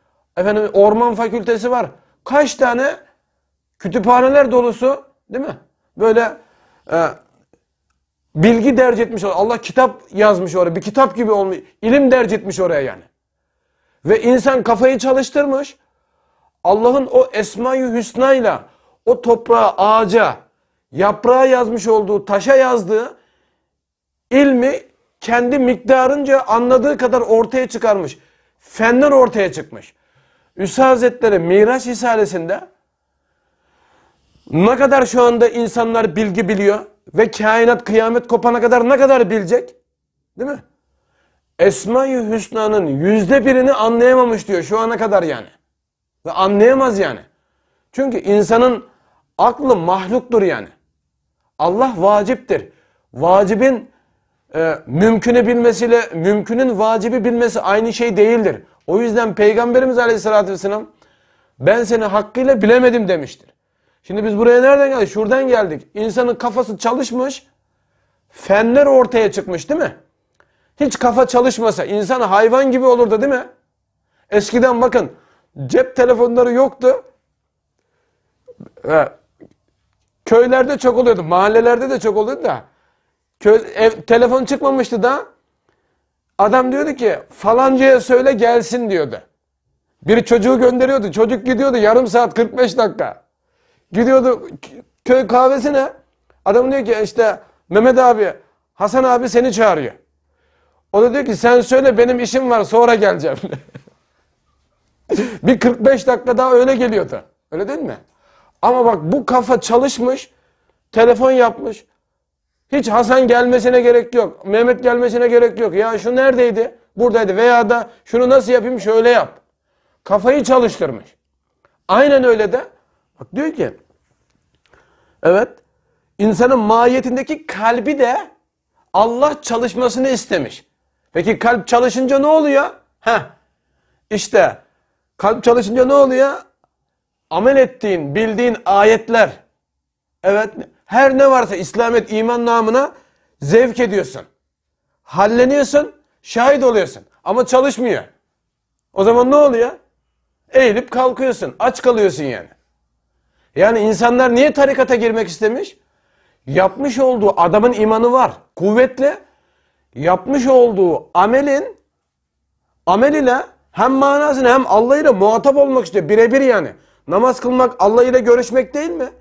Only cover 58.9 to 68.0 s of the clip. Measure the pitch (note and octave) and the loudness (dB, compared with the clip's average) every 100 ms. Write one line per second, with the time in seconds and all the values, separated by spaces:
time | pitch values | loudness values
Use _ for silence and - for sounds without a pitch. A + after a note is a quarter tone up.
58.9 | G3 A#3 A3 A3+ F#3+ G#3 A3 A#3+ B3 C4 | -2 0 -2 -2 2 2 2 2 0 2
59.9 | B3 A#3 A3 G3+ G#3 F#3+ F#3+ G3 G#3+ - | 0 0 -2 0 0 0 -6 -6 -6 -10
60.9 | _ _ _ _ _ _ - D3 A#3 G#3 | _ _ _ _ _ _ -4 0 0 0
61.9 | A3+ G#3+ G#3 G#3 B3 C4 B3 G#3+ B3 B3 | -2 -2 -4 -4 -2 0 2 4 4 4
62.9 | A#3+ F#3+ E3+ C#3 - _ _ _ _ _ | 0 -2 -4 -6 -16 _ _ _ _ _
63.9 | _ - G3+ G#3+ G#3 A#3 B3 C4 C#4 C#4 | _ -10 -6 -4 2 4 6 6 4 2
64.9 | B3+ G3 G#3+ G#3+ C4 C4 A#3 F#3+ D3+ - | 0 -4 -4 -2 0 2 0 0 -6 -12
65.9 | G#3 A3 A3 A#3+ A#3 A#3+ A3 A3 G3+ A#3 | -8 -4 -2 -4 -4 -6 -4 -6 -4 -4
66.9 | B3+ B3+ B3 C4+ C4+ _ _ _ _ _ | -4 -4 -6 -6 -8 _ _ _ _ _
67.9 | _ | _